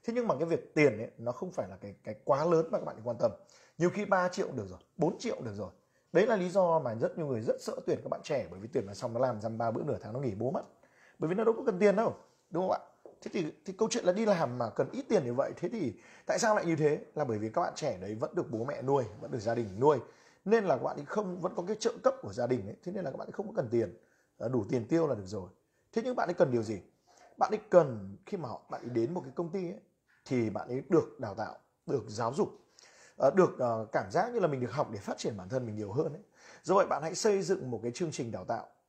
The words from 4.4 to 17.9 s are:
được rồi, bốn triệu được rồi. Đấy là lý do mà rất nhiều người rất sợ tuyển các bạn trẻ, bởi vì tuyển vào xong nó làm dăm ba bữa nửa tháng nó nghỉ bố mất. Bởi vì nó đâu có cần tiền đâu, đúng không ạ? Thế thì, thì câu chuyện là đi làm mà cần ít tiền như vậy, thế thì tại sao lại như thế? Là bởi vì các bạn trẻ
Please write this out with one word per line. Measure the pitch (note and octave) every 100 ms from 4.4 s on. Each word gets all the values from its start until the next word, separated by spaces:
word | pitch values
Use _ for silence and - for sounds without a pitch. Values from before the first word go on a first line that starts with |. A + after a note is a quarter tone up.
| -
được | C3+ G2
rồi, | F2+ _ -
bốn | D#3 -
triệu | A#3 -
được | A2+
rồi. | G2+ F#2 - _ _ _
Đấy | D#3+ A3
là | G#3+
lý | F3+
do | F#3+ F3 E3
mà | C3 A2
rất | E3+ -
nhiều | D3+
người | A#2
rất | A#2 -
sợ | - - -
tuyển | D3
các | -
bạn | -
trẻ, | - C#3 F2
bởi | F#2
vì | A2+
tuyển | B2+ -
vào | G2+
xong | B2
nó | A2+
làm | B2+ A2
dăm | A2+ A2+
ba | A#2
bữa | A2+
nửa | D3+ G#2
tháng | G#2+
nó | A#2+
nghỉ | C#3 G2
bố | A#2+
mất. | F3 - _ _ _ - _
Bởi | D#3
vì | F#3+
nó |
đâu | A3+ A3+
có | B3+
cần | F#3
tiền | G3+ G3
đâu, | G#3+ - - _ _
đúng | E3 F#3
không |
ạ? | - - _ - -
Thế | A3
thì, | A3 D3+ - -
thì |
câu | F#3+ A3
chuyện | A#3+ -
là |
đi | F#3 A3
làm | F#3 C#3 B2
mà | A#2
cần | - D3
ít | A3+ -
tiền | - B2
như |
vậy, | A#2+ - -
thế | F3
thì | A#3 C#3 G2 - - -
tại | F3
sao | A3+ G#3+
lại | E3+
như | D#3
thế? | D3+ D3+ - -
Là | C#3
bởi | G#2+
vì | A2
các | E3+
bạn | F3+ -
trẻ | D3+